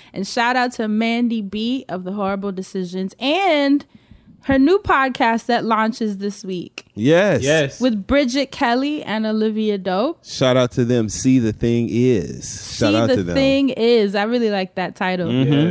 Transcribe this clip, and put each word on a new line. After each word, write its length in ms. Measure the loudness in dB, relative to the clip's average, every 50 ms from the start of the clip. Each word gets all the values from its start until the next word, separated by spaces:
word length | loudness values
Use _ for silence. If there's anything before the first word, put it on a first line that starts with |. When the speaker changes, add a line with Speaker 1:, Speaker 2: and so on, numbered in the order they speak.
| -20 -14 -8
Speaker 1:
And 120 | -8 -8
shout 280 | -4 -2 0 0 0 2
out 160 | 0 -2 -2 -2
to 140 | -4 -4
Mandy 540 | -2 0 0 0 0 0 0 0 0 -2 -4
B 440 | -6 -6 -6 -4 -4 -2 -4 -4 -6 -8
of 140 | -10 -8 -8
The 80 | -8 -6
Horrible 380 | -4 -2 -2 -2 -4 -6 -6
Decisions 640 | -8 -8 -10 -8 -6 -6 -6 -6 -6 -6 -6 -6 -8 -6
and 680 | -4 -2 -2 0 2 2 2 2 2 2 2 0 0 _ _ -20 _ _ -20 -20 _ -20 -20 _ -2
her 120 | 0 2
new 220 | 4 6 4 4 2
podcast 680 | 2 2 2 2 2 0 0 0 0 2 2 0 0
that 180 | 0 -2 0 0
launches 520 | 0 0 0 0 0 -2 -2 -4 -4 -4
this 260 | -4 -6 -6 -8 -8 -10
week. 440 | -8 -8 -8 -8 -10 -14 -20 -20 _ -8
Speaker 2:
Yes. 480 | -2 2 4 4 4 4 4 2 2 2
Speaker 3:
Yes. 360 | 2 2 2 2 0 -2 -2
Speaker 1:
With 280 | -2 0 0 -2 -2
Bridget 440 | 0 2 2 2 2 0 -2 -4 -4
Kelly 520 | -2 -2 0 0 2 0 0 -2 -4 -6 -6
and 200 | -6 -4 -4 -2
Olivia 500 | -2 0 0 0 0 0 -2 -2 -2 -2
Dope. 480 | -2 -2 -2 -2 0 0 -2 -4 _ _
Speaker 2:
Shout 320 | -12 -4 0 2 2 4
out 140 | 4 2 2
to 120 | 0 0 0
them. 240 | 2 2 0 0 0
See 280 | -4 0 2 4 4
the 160 | 4 4 2 -2
Thing 360 | 0 0 0 2 0 0 0
Is. 840 | 0 2 4 4 4 2 0 -4 -10 -10 -10 -12 -12 -10 -10 -8 -4
Shout 140 | 0 2 2 4
Speaker 1:
See 20 |
Speaker 2:
out 100 | 4 2 2
Speaker 1:
the 80 | 2
Speaker 2:
to 60 | 0 0
them. 120 | 0 0
Speaker 1:
Thing 340 | 2 2 2 2 2 2 0
Is. 460 | 0 0 2 4 4 4 2 2 0
I 80 | -2 -2
really 260 | 0 0 0 0 0
like 240 | 0 -2 -4 -4 -4
that 220 | -6 -6 -6 -4
title. 340 | -4 -4 -2 -2 -2 -2 0
Speaker 2:
Mm-hmm. 240 | 0 0 2 2 4 2 2 0